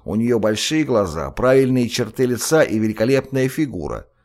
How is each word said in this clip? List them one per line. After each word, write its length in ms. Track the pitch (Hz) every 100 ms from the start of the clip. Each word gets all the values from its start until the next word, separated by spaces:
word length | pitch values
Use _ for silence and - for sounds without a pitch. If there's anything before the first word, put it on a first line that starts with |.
у 100 | -
неё 240 | 104 117 120
большие 460 | 107 107 - 156
глаза, 460 | 147 117 98 78 69
правильные 560 | 69 120 135 135 127 117
черты 380 | - 113 107 127
лица 360 | 117 - 160
и 160 | 147 110
великолепная 720 | 110 107 110 135 - 135 131
фигура. 580 | 131 151 98 71 57 - _